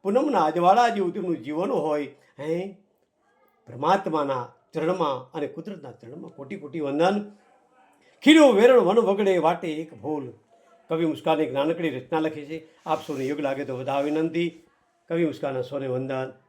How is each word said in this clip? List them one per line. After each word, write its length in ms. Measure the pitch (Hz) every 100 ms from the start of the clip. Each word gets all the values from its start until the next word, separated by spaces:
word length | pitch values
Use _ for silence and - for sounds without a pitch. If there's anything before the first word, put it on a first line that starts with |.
પૂનમના 380 | 190 214 294 220
અજવાળા 480 | 156 165 175 208 240
જેવું 240 | 208 180
તેમનું 240 | 208 180 156
જીવન 340 | 120 151 196
હોય. 380 | 233 151 151 139 - _ -
હે, 380 | 147 165 196 185 _ _ _ _ _ _ _ _ -
પરમાત્માના 840 | 123 151 196 190 156 139 131 120 _ _
ચરણમાં 580 | 160 160 185 156 127 120
અને 140 | 160 147
કુદરતના 460 | 156 170 185 135
ચરણમાં 380 | 120 117 147 175
કોટી 260 | - 135 202
કોટી 240 | 143 165
વંદન. 500 | 143 143 175 208 208 - _ _ _ _ _ _ _ _
ખીલ્યું 320 | - 320 285
વેરણ 260 | 202 240 254
વન 180 | 185 220
વગડે 400 | 190 196 202 180
વાટે 300 | 156 180 170
એક 320 | 151 160 131
ફૂલ. 300 | 120 151 131 110 _ _ _ _ _
કવિ 180 | 165 165
મુસ્કાને 360 | 143 - 156
એક 100 | 151
નાનકડી 380 | 131 147 170 165
રચના 300 | 127 123 165
લખી 240 | 156 151
છે. 240 | 143 160 - _ 170
આપ 200 | 156 -
સૌને 180 | 139
યોગ 160 | 135 147
લાગે 240 | 139 135
તો 120 | 135 127
વધાવી 340 | 131 139 143
વિનંતી. 520 | 156 160 160 170 - _ _ _ _ _
કવિ 180 | 170 165
મુસ્કાનના 360 | 131 147 131
સૌને 240 | 123 143 135
વંદન 460 | 127 131 131 131 -